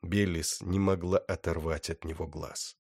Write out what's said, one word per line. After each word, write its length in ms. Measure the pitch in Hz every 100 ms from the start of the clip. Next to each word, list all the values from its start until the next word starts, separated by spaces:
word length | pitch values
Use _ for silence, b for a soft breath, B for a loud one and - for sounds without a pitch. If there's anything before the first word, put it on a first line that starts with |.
Беллис 600 | 87 101 98 85 76 -
не 180 | - 92
могла 380 | 98 95 87 95
оторвать 720 | - 95 - 82 80 78 -
от 160 | 82 80
него 220 | 80 80
глаз. 500 | 78 78 - - -